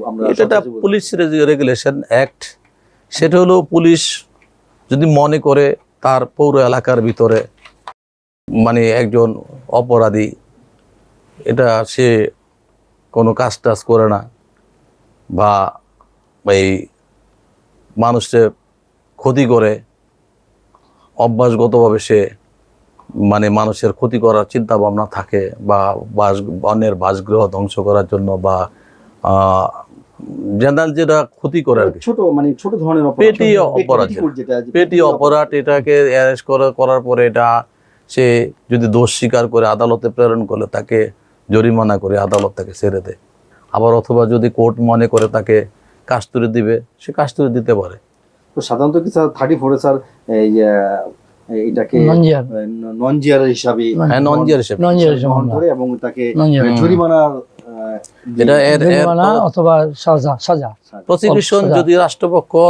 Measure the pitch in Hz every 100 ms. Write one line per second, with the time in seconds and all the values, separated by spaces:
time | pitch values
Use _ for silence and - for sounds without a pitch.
0 | 113 110 107 - 107 214 123 113 196 202
1 | - 170 165 156 147 147 139 123 139 139
2 | - 117 135 - - - _ _ _ _
3 | _ - 160 180 180 185 151 165 165 165
4 | - - - _ _ _ _ _ - 135
5 | 160 147 147 151 147 139 143 - _ _
6 | 131 131 123 - 147 139 123 127 127 123
7 | 113 107 117 110 - _ - _ - -
8 | _ _ _ _ - 110 113 117 113 113
9 | 117 117 117 107 - - - 120 123 120
10 | 110 107 107 - _ _ _ _ _ _
11 | _ _ _ - - 120 123 113 113 -
12 | 123 113 107 - _ _ _ _ _ _
13 | _ 113 113 110 127 - 123 107 - 113
14 | 110 101 117 _ _ _ _ _ _ _
15 | _ _ - 87 104 101 95 - _ _
16 | _ _ _ _ - 98 95 95 - _
17 | _ _ _ _ _ _ _ _ _ -
18 | 117 120 - 120 110 - _ _ _ _
19 | _ - 131 127 127 120 107 107 - _
20 | _ _ _ _ _ _ _ _ _ _
21 | _ - 117 113 123 113 117 120 117 107
22 | - 107 98 - _ _ _ _ _ _
23 | - - 101 104 104 107 107 104 113 -
24 | 123 120 113 107 101 127 107 110 104 104
25 | 107 - 95 104 95 - 101 101 98 98
26 | 107 104 104 98 101 87 95 107 110 92
27 | 92 98 95 107 101 95 101 - 98 104
28 | 95 101 98 95 95 95 90 _ _ _
29 | _ _ - 98 98 95 95 - - -
30 | _ - - - 101 101 131 143 160 147
31 | 160 156 147 _ 139 165 139 113 98 -
32 | - 240 185 143 143 139 196 208 156 160
33 | 147 143 214 208 220 202 156 131 123 123
34 | 98 98 156 131 120 123 120 170 175 175
35 | 156 131 143 151 151 143 139 143 135 143
36 | 139 131 131 131 - 135 135 123 131 131
37 | 123 123 120 113 117 117 - _ _ _
38 | - - 127 120 110 - - 120 117 113
39 | 120 - 120 120 113 113 110 107 117 117
40 | 117 110 120 113 104 107 104 107 107 110
41 | 107 - _ _ - 107 117 113 110 101
42 | 95 101 98 101 101 - 95 87 101 95
43 | 92 - _ _ _ _ _ 104 113 117
44 | - 120 113 117 117 113 117 117 117 117
45 | 117 113 107 110 104 107 104 _ _ _
46 | - 123 - 127 117 117 107 113 117 _
47 | - 143 143 - 139 120 113 107 90 90
48 | _ _ _ _ _ - - - 147 165
49 | 170 165 156 - 139 156 135 135 139 135
50 | - _ - 110 107 110 107 101 98 98
51 | - - _ _ - 113 110 - - -
52 | 156 165 165 143 127 110 107 113 113 113
53 | 127 147 143 139 131 117 123 113 117 135
54 | 160 127 143 151 156 143 110 107 175 175
55 | 165 139 135 131 123 143 165 127 127 123
56 | 123 127 120 135 156 139 120 117 165 175
57 | 165 160 151 131 - _ 120 113 110 107
58 | - _ 127 120 120 147 143 151 165 147
59 | 170 170 190 233 190 - 165 160 156 143
60 | - 151 127 127 - 165 123 107 _ 104
61 | - 175 214 - - 202 196 185 165 175
62 | 175 - 175 170 - 165